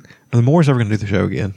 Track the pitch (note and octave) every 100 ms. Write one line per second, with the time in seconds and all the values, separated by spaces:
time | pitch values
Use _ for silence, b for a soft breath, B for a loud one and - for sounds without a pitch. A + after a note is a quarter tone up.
0 | b b _ A#2+ A#2+ E3+ C#3+ B2+ G#2+ G#2+
1 | G2+ G2+ F#2+ - G2